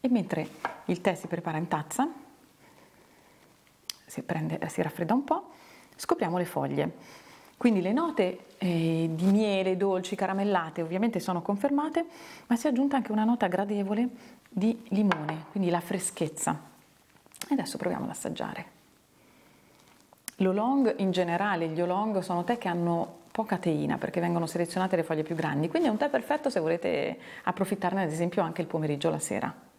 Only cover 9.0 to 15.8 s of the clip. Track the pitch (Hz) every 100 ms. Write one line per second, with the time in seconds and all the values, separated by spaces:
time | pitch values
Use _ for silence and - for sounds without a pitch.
9 | 165 160 185 202 220 190 190 185 196 185
10 | 185 202 190 196 202 185 165 165 165 185
11 | 226 - - 180 175 202 277 285 311 320
12 | 330 - - - - 233 302 247 277 277
13 | - 214 220 240 190 185 202 208 196 208
14 | 240 - - - - 190 214 226 - 196
15 | 208 165 151 156 156 202 175 170